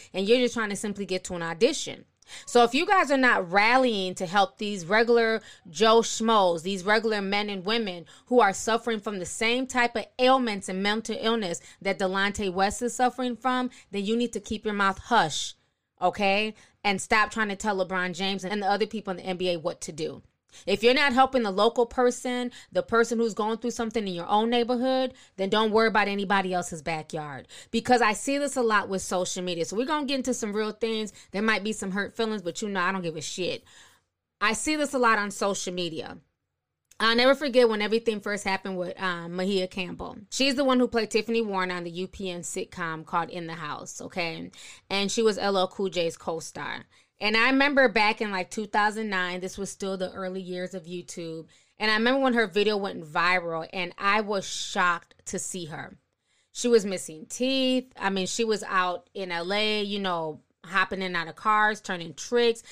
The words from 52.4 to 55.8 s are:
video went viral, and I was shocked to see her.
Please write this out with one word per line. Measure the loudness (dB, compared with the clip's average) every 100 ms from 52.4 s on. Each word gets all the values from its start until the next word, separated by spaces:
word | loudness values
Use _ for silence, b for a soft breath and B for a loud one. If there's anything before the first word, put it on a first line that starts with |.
| 2
video | 2 2 2
went | -2 -8 -4
viral, | 0 4 2 0 -6 -6
and | -6 -6 -2
I | 0 2
was | 2 -2 -4
shocked | -8 -4 2 2 2 -4 _ -10
to | -8
see | -8 -10 -10
her. | -12